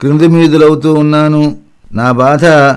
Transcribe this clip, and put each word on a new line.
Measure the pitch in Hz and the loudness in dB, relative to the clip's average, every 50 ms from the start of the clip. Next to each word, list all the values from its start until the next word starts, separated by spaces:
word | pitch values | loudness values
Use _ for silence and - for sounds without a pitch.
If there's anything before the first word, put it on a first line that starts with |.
క్రింది | 131 139 151 151 165 | -4 -2 0 0 2
మీదులవుతూ | 165 170 165 165 151 151 151 156 151 156 135 143 156 156 | 2 2 2 2 2 2 2 2 2 0 0 -2 -2 -2
ఉన్నాను. | 151 151 151 151 151 151 151 151 151 151 147 143 - _ _ _ _ _ - 98 | 0 0 0 0 0 0 0 0 -2 -2 -4 -6 -10 _ _ _ _ _ -12 -8
నా | 110 120 127 | -4 -2 -2
బాధ | 123 120 127 139 147 139 170 165 156 143 139 139 131 | -2 0 0 0 0 0 2 2 2 2 2 0 0